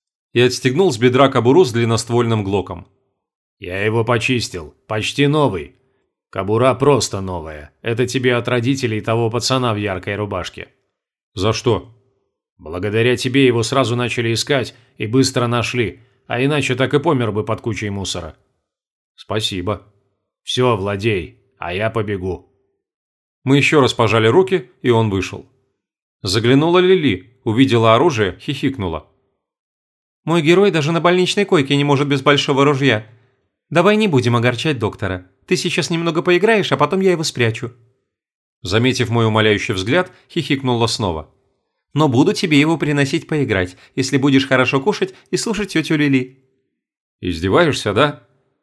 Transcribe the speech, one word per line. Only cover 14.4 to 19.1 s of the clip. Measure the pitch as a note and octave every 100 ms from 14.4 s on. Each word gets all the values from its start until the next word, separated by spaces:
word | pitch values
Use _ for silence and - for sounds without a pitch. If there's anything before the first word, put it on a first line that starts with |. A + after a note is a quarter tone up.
| - C#3 G#2+ - _ -
и | A2
быстро | B2+ B2+ B2+ A#2+
нашли, | A#2+ A#2 B2 G2+ - _ _ -
а | A#2+
иначе | C#3 D3+ - B2+
так | C3
и | C#3+
помер | D#3 C3+ A2+
бы | G#2
под | G#2+ G#2+
кучей | A#2 G2+ G#2
мусора. | G2 F#2 F#2 D#2+ - _ _ _ _ _ _ _